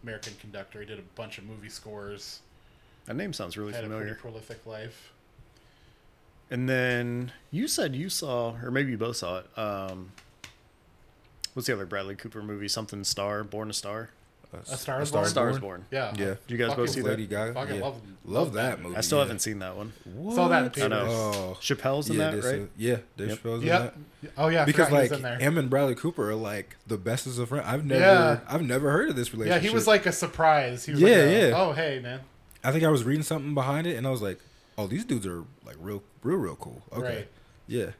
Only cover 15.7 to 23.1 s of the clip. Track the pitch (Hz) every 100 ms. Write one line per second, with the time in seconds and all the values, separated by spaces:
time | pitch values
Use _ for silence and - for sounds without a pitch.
15.7 | 90 - 131 117 104 98 98 - 120 117
16.7 | 117 120 135 107 110 104 104 113 123 139
17.7 | 101 131 127 104 92 - 107 165 107 123
18.7 | 110 85 95 110 147 131 104 107 104 92
19.7 | 92 107 107 - 95 185 240 175 165 127
20.7 | 143 110 110 104 113 110 104 92 92 -
21.7 | 139 135 139 139 110 156 104 123 117 101
22.7 | - 113 117 -